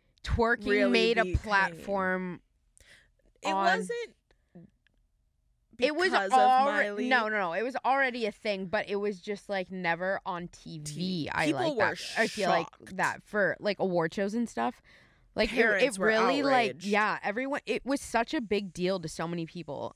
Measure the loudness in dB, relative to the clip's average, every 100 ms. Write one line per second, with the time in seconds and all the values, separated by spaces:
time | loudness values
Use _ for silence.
0 | _ _ -4 2 2 2 2 4 4 4
1 | 4 2 2 -2 2 2 2 -2 -4 -2
2 | 0 -2 -4 -10 _ _ _ _ -20 -20
3 | _ _ _ _ -2 2 2 2 0 -6
4 | -8 _ _ _ _ -20 -20 _ _ _
5 | _ _ _ _ _ _ _ 0 0 2
6 | 2 2 4 6 8 6 4 2 0 -2
7 | 2 2 2 0 0 -2 -4 -2 0 2
8 | 2 0 -4 -4 -4 -4 -2 -4 -2 -2
9 | -4 -4 -8 -10 -6 -6 -4 -4 -2 0
10 | -2 -4 -6 -8 -10 -14 -14 -12 -10 -6
11 | -4 -2 -2 0 0 0 0 0 0 -2
12 | -6 -2 -2 0 0 0 -2 -12 -14 -4
13 | -4 -4 -6 0 0 0 -4 -2 0 0
14 | 0 -2 -2 -2 -4 -2 -4 -4 _ -20
15 | _ _ _ -2 0 2 2 4 0 2
16 | 2 4 2 2 2 2 2 -2 0 2
17 | 2 0 -4 -4 -4 -6 -4 -4 -2 -4
18 | -2 -2 -2 -4 -2 -2 -2 -4 -2 -2
19 | -6 -8 -6 -6 -8 -10 -12 -10 -10